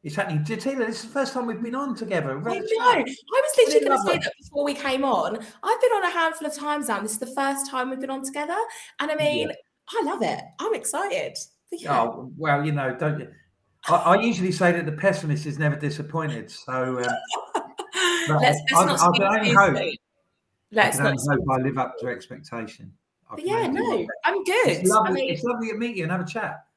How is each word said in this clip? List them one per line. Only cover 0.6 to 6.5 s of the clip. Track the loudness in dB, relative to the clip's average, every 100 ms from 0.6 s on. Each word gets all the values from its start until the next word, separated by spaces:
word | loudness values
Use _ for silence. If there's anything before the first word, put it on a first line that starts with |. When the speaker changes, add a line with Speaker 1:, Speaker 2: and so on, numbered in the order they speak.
| -4 -2 -4
Speaker 1:
this | -4
is | -6
the |
first | -4 -2
time | -4 -6
we've | -6
been | -6
on | -6 -6 -6
together. | -4 -2 -2 -4
Speaker 2:
I |
know. | -4
Speaker 1:
Really? | -4 -2 2
Speaker 2:
I | 4 4
was | 2 -6 -2 2 2 6
literally | 6 6
Speaker 1:
Really |
Speaker 2:
gonna | 4 2
Speaker 1:
lovely. | 2
Speaker 2:
say | 0
that | -2 -8
before | -8 -2
we | -2 -2
came | -2 0
on. | 2 0 0 -4
I've | -10 -8 -2 2
been | 4
on | 4 2
a |
handful | 2 0 0
of | -6